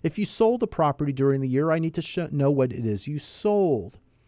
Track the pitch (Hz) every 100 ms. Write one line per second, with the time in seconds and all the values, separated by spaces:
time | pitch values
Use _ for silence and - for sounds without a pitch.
0 | 165 - 208 - 226 240 220 - 151 139
1 | 147 131 139 135 135 127 160 160 165 165
2 | 160 - 165 143 139 139 127 104 113 104
3 | - 147 - - 214 208 185 123 92 -
4 | _ _